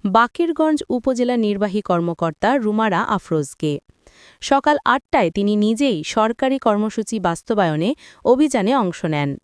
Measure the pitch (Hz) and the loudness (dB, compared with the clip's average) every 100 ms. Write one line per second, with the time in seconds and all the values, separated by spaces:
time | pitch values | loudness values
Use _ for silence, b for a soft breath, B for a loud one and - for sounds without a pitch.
0 | 202 208 240 - 339 320 311 302 - 247 | 2 2 2 0 -2 0 0 0 -2 -4
1 | 262 247 247 247 214 196 208 202 - 175 | -2 0 0 0 0 0 -2 -2 0 0
2 | 170 165 165 151 208 277 214 214 220 175 | 0 -2 -4 -2 0 0 0 -2 0 0
3 | 226 208 - 160 143 - 156 143 _ b | -2 -4 -2 -4 -4 -6 -4 -4 _ b
4 | b b b b - 277 294 294 - 254 | b b b b 0 2 4 2 2 0
5 | _ 294 180 185 202 208 208 226 285 180 | _ 0 0 0 0 2 0 2 0 0
6 | 156 - 220 233 262 269 233 208 214 - | -2 0 0 0 -2 0 0 0 0 -4
7 | 214 220 180 170 - 214 175 151 180 302 | -6 -2 -2 -4 -4 0 2 0 -2 -4
8 | B B - 254 302 254 190 269 190 - | B B 2 4 4 2 0 0 0 -2
9 | 170 147 143 139 | -4 -2 -2 -6